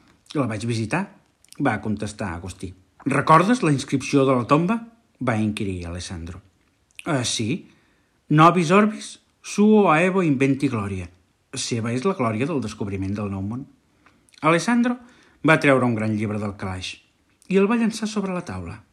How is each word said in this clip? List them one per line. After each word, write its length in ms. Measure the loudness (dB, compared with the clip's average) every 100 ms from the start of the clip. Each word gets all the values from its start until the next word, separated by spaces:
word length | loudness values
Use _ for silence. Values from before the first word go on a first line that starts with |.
| _ _ _
la 140 | -2 -2
vaig 160 | -2 -4
visitar», 380 | -4 -2 -4 -4 -10 _ _ _ -4
va 200 | -2 -2
contestar 500 | -4 -6 -6 -8 -8
Agustí. 400 | -8 -12 -12 -14 -14 _ _ -2
«Recordes 560 | 0 6 6 6 2
la 80 | 2
inscripció 540 | 0 0 -4 0 2 4
de 100 | 2
la 120 | 2
tomba?», 320 | 2 2 -2 -6 -20 _ _
va 160 | -2 0
inquirir 480 | -2 -2 -6 -6 -8
Alessandro. 560 | -10 -10 -10 -12 -14 -20 _ _ _ _ -14 -4
«Eh, 180 | -2 -2
sí. 440 | -4 -4 -4 -8 _ _ _ _ _ 0
Nobis 420 | 6 6 6 4
orbis, 480 | 4 4 0 -12 -18 _ _
suo 500 | -8 2 6 6 6
aevo 320 | 4 2 2
inventi 440 | 2 2 2 2 0
gloria. 420 | -2 -4 -6 -10 -14 _ _ _
Seva 380 | -8 -4 -4 -2
és 140 | -2 -2
la 80 | -2
glòria 320 | -2 -2 -2
del 140 | -2
descobriment 520 | -4 -6 -6 -4 -4 -4
del 160 | -4
Nou 100 | -6
Món». 220 | -6 -8 -10 _ _ _ _ _ _ _
Alessandro 580 | 0 2 2 2 2 -2 -8 _ _ _
va 160 | 2 4
treure 280 | 4 4 2
un 80 | 0
gran 200 | -2 -2
llibre 240 | -2 -4
del 160 | -6 -8
calaix 340 | -8 -8 -10 -14 _ _ _ _ -2
i 60 | 2
el 80 | 2
va 80 | 2
llançar 320 | 0 -2 -6
sobre 240 | -4 -4
la 140 | -6 -8
taula. 300 | -10 -10 -14 -18